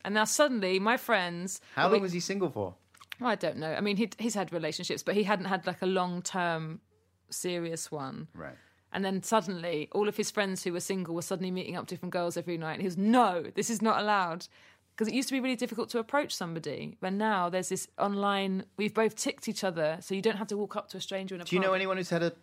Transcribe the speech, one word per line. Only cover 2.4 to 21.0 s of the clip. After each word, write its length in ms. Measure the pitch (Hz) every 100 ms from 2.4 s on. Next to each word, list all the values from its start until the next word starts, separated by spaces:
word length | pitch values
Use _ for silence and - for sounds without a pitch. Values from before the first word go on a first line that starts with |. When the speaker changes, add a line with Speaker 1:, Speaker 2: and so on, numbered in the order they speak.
| 170
Speaker 2:
for? 240 | 113 95 - _ _ - -
Speaker 1:
Well, 100 | 247
I 40 | 202
don't 220 | 165 -
know. 160 | 156
I 60 | -
mean, 160 | 208 196
he'd, 180 | 220 -
he's 140 | 226 214
had 160 | 175
relationships, 520 | 170 156 - 180 -
but 120 | - 180
he 80 |
hadn't 220 | 202 208 190
had, 200 | 185 220
like, 160 | 175
a 40 | 185
long-term 960 | 190 180 175 180 190 175 165 160 160 - _ _ _ _
serious 600 | - 180 175 170 165 -
one. 360 | 151 135 139 160
Speaker 2:
Right. 220 | - 78 - - _ _
Speaker 1:
And 120 | 185
then 200 | 196 190
suddenly, 680 | - 220 190 180 170 156 -
all 160 | - 208
of 100 | 208
his 120 | 202
friends 340 | - 196 185
who 100 | 185
were 60 | 175
single 360 | - 190 170 170
were 60 |
suddenly 260 | 175 185 185
meeting 240 | 185 - 175
up 120 | -
different 240 | 180 180
girls 240 | 180 175 170
every 200 | 170 165
night. 160 | 160
And 80 | 156
he 60 | 185
was, 100 | 175
"No, 460 | 208 247 220 175 - -
this 140 | -
is 120 | 220
not 180 | 220 -
allowed." 480 | 208 208 175 165 - - - _ _ -
'Cause 120 | 220
it 80 | 247
used 120 | 254
to 40 |
be 60 | 262
really 160 | 262 240
difficult 340 | 240 226 -
to 80 | 240
approach 380 | 220 277 - -
somebody. 600 | 175 165 151 139 151 -
But 120 | 185
now 360 | 196 220 202 175
there's 200 | 185 180
this 180 | 185 - -
online, 680 | 202 202 202 196 196 190 - -
we've 160 | 214
both 220 | 220 220 214
ticked 320 | - - -
each 160 | -
other, 340 | 190 165 156 165
so 120 | -
you 80 | 196
don't 140 | 208 190
have 80 | 214
to 80 | 208
walk 180 | 196 208
up 120 | -
to 80 |
a 40 | 190